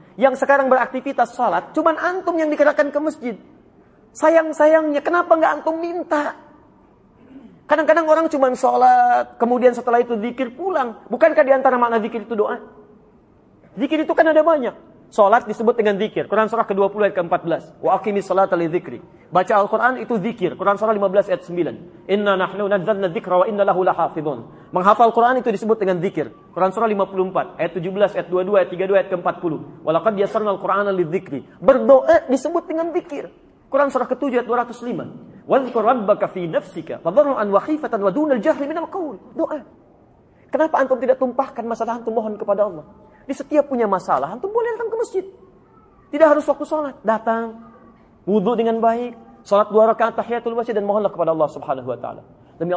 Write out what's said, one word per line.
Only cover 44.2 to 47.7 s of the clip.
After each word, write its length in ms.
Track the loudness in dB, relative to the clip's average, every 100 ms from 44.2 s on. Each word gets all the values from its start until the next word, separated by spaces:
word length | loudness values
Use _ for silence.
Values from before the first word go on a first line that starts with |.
| -2 -6
antum 160 | -6
boleh 240 | -2 -2 -4
datang 160 | -6
ke 40 | -4
masjid. 240 | -4 -6 -8 -12 -20 _ _ _ _ _ _
Tidak 140 | 2 4
harus 160 | 4 0
waktu 160 | -4
sholat. 340 | -4 -6 -6 -6
Datang, 560 | -2 -2 0 -4 -4 -12 -20